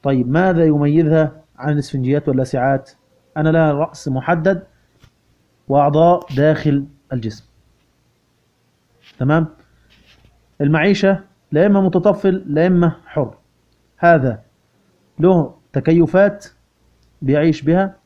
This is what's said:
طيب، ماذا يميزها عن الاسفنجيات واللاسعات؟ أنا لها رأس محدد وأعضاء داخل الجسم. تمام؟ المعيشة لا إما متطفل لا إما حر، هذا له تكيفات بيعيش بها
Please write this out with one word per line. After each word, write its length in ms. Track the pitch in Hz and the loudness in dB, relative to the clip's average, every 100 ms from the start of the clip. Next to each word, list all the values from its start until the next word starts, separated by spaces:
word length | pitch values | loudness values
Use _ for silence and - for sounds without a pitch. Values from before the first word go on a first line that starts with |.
طيب، 260 | 139 135 123 | -2 -2 0
ماذا 360 | 151 185 170 160 | 0 0 2 2
يميزها 680 | 147 147 156 156 160 151 - _ - | 2 0 0 2 0 0 -6 _ -10
عن 160 | 139 | -4
الاسفنجيات 540 | 147 139 135 127 143 143 | -4 -4 -6 -2 -2 -2
واللاسعات؟ 640 | 131 127 131 131 139 - _ _ _ _ 156 | -2 -2 -2 0 -2 -6 _ _ _ _ -4
أنا 120 | 156 | 0
لها 220 | 160 156 | 2 0
رأس 360 | 143 165 - - | 0 -6 -8 -8
محدد 560 | 131 131 175 165 196 - _ _ _ _ _ _ _ _ _ - | -6 -2 -2 0 -2 -8 _ _ _ _ _ _ _ _ _ -2
وأعضاء 680 | 139 143 151 170 180 - 131 | 0 2 2 2 2 -2 -2
داخل 500 | 151 151 151 143 139 _ _ | 0 0 -2 -2 -4 _ _
الجسم. 320 | 127 110 - _ _ _ _ _ _ _ _ _ _ _ _ _ _ _ _ _ _ | -8 -8 -12 _ _ _ _ _ _ _ _ _ _ _ _ _ _ _ _ _ _
تمام؟ 300 | 131 156 156 - _ _ _ _ _ _ _ _ _ _ | 0 0 -2 -8 _ _ _ _ _ _ _ _ _ _
المعيشة 600 | 143 156 175 196 196 196 - _ _ | -2 0 0 0 0 -2 -8 _ _
لا 140 | 151 202 | 0 2
إما 160 | 196 | 2
متطفل 600 | 190 175 208 180 196 185 185 | 2 0 0 0 -2 -2 -4
لا 200 | 147 180 | -2 2
إما 240 | 175 170 - - | 2 0 -2 -10
حر، 320 | - 117 - _ _ _ _ _ _ | -6 -6 -10 _ _ _ _ _ _
هذا 440 | 170 165 131 107 _ _ _ _ _ _ _ - | 2 4 0 -6 _ _ _ _ _ _ _ 0
له 360 | 170 180 - - _ | 2 2 0 -10 _
تكيفات 720 | 139 127 165 160 185 202 202 - _ _ _ _ _ _ _ | -4 0 2 2 2 2 0 -20 _ _ _ _ _ _ _
بيعيش 400 | 135 147 165 151 | -2 0 0 0
بها 340 | 139 175 196 - | 0 0 -2 -8